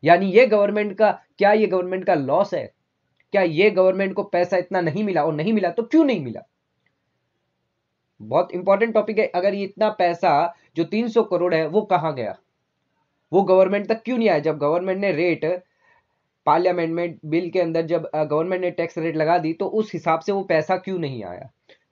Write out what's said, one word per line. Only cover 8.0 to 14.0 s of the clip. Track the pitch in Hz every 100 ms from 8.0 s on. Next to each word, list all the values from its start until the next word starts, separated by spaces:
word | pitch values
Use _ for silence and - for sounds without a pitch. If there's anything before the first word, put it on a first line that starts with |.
| _ _
बहुत | 107 135 180
इंपॉर्टेंट | 175 185 196 226
टॉपिक | 220 214 214
है। | 208
अगर | 180 190
ये | 202
इतना | 196 - 214
पैसा | 214 180 170 185 147 170 - _ 156
जो |
तीन | 160 214 240
सौ | 226
करोड़ | 226 175 175
है | 160 156
वो | 185
कहाँ | 208 180 156
गया, | 135 107 - _ _ _ _ _ _ _ _ _
वो | 180
गवर्नमेंट | 185 185 185 202 202
तक | 220